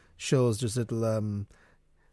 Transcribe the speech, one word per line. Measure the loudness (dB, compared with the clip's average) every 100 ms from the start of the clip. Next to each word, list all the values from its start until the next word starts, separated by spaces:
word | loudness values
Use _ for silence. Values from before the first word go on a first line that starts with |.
| -20 -12
shows, | 0 4 4 2
there's | -2 -2
little, | -2 0
um, | 0 0 -2 -4 -6 -14 -20 _ _ _ _